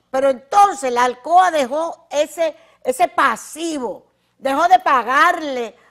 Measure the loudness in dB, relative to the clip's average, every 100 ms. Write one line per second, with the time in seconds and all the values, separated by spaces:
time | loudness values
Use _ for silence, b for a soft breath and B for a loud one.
0 | _ -2 0 -2 -2 2 2 2 -4 0
1 | 0 -2 2 4 4 2 -2 -4 -6 -8
2 | _ -4 -4 -2 -4 -4 b b -6 -2
3 | -2 0 -2 -2 -10 -10 -8 -6 -8 -12
4 | _ _ _ _ -4 -2 2 2 2 0
5 | 0 2 2 2 -4 -6 -8 b b